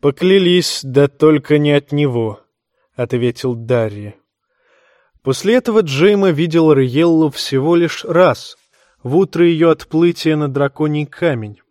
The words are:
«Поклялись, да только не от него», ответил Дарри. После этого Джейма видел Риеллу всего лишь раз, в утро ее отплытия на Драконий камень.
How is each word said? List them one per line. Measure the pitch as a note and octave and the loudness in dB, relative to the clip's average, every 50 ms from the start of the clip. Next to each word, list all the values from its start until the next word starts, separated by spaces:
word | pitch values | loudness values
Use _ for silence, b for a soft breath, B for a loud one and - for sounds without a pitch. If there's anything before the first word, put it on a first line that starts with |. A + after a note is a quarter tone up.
«Поклялись, | - D3 C#3 - E3+ F#3 F#3+ G3 F#3 F3 F3 F3+ E3 - - - - | 0 -2 -2 0 0 2 2 4 4 4 2 2 0 -2 -6 -8 -10
да | C#3 B2 C#3 C#3+ C#3 | -2 2 2 2 2
только | _ _ - D#3 D#3 D3 C3 - D3+ D3+ | _ _ 2 4 4 2 2 0 0 2
не | D3 D3 | 2 2
от | D3 C#3+ C#3 _ | 2 0 0 _
него», | - D3 D3 C#3+ B2 A#2 A2+ A2 G2+ - _ _ _ _ _ _ _ _ _ _ _ | -4 -2 -2 0 -2 -2 -4 -4 -8 -12 _ _ _ _ _ _ _ _ _ _ _
ответил | - B2 A#2+ - B2 A#2+ B2 A2+ - - B2+ B2 | -8 -6 -4 -4 -2 -2 -2 -4 -4 -6 -6 -6
Дарри. | A#2 A#2 A2+ B2+ A#2+ A2+ A2 G2+ G2+ G#2 G#2 G2+ _ _ _ _ _ _ _ _ _ _ _ _ _ _ _ _ _ _ _ _ _ | -6 -4 -2 -2 -2 -2 -2 -6 -10 -16 -16 -18 _ _ _ _ _ _ _ _ _ _ _ _ _ _ _ _ _ _ _ _ _
После | _ C3 C3+ - - F#3+ A#3 | _ -4 -4 -2 0 0 0
этого | B3+ B3 - A3 A3 | 2 0 2 0 0
Джейма | G#3+ D#3 C3+ C3+ E3 G3+ G#3 G3+ G3 F#3+ | 0 0 0 2 2 2 2 2 2 0
видел | E3 C#3+ E3 E3+ D#3+ E3 D#3+ D#3 D3+ | 0 0 -2 0 2 2 4 4 4
Риеллу | C#3 C3+ B2+ A#2+ C#3+ E3 E3+ E3 D#3+ D#3+ D3+ | 4 2 0 0 0 0 2 2 2 0 0
всего | C#3 - - - - C3+ C3 D#3 F3 | -2 -6 -10 -4 -4 -2 0 0 0
лишь | E3+ E3+ D#3+ - - - | 0 0 -2 -4 -8 -10
раз, | D3+ E3 E3+ F#3 E3+ A#2+ - - - - _ _ _ _ _ _ _ _ _ _ | -4 2 2 2 2 2 -2 -8 -20 -20 _ _ _ _ _ _ _ _ _ _
в | A#2+ C3+ | -2 0
утро | E3+ G3 - - E3 F3 | 0 0 0 0 0 2
ее | E3+ E3+ D#3 E3 E3+ | 2 2 2 2 0
отплытия | D#3+ - - _ - D#3 E3+ F3 E3+ - - D#3+ D#3 | 0 0 -4 _ -2 0 2 2 0 0 -2 -2 -2
на | D3+ D3+ C#3+ | 0 -2 -4
Драконий | C3 C#3 C#3+ C#3 C#3 - D#3 D3+ D3+ D3+ D3+ | -2 -2 -2 -4 _ -4 -4 -2 -2 -4 -6
камень. | C#3+ - - F3 E3+ C#3 A#2+ G#2+ G#2+ G#2+ _ _ _ | -8 -8 -4 -4 -4 -4 -4 -8 -12 -16 _ _ _